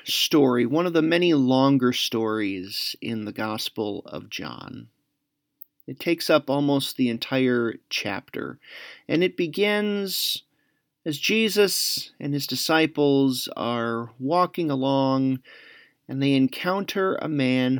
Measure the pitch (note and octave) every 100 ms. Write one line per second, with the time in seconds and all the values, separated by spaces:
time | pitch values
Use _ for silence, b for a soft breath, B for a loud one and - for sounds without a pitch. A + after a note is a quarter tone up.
0 | - - - D#3+ C3+ A#2+ A#2+ D3 F3+ E3
1 | D#3+ E3+ F3+ D3+ B2+ C3 C3+ C#3 B2 B2
2 | - A#2 A2+ A2 G#2 G2 F#2+ G#2 - -
3 | - A2+ G#2 G2+ A2 A2 - - G#2 G2
4 | - D2+ G#2 - D#2+ A#1 - - A#2 _
5 | _ _ _ _ _ _ - _ - C3+
6 | - E3 - D#3 D3 C#3 C#3+ C#3 C3+ -
7 | B2+ A#2 - C3+ B2+ B2 A#2 - - -
8 | G2+ G2 - - - - B B B B
9 | B D#3 F3+ - E3+ D3+ G3+ G#3 G#3 G3+
10 | G3 F#3 - - - _ _ _ _ _
11 | - C#3+ - G#3+ A3 G#3 G3+ - - -
12 | - - C#3+ C#3+ C#3 B2+ - D#3+ D#3+ D3+
13 | C#3+ C#3 C3+ B2+ - - A2+ A#2+ A#2 A#2
14 | A#2 A#2 C3 E3+ F3+ F3 E3 C3+ C3 C#3
15 | C3+ C3 C3+ C3 - b b b b b
16 | - C3+ C#3 C#3 C3 - F3+ F#3+ F#3+ G3+
17 | F#3+ - D#3 D3+ B2+ B2+ B2+ C3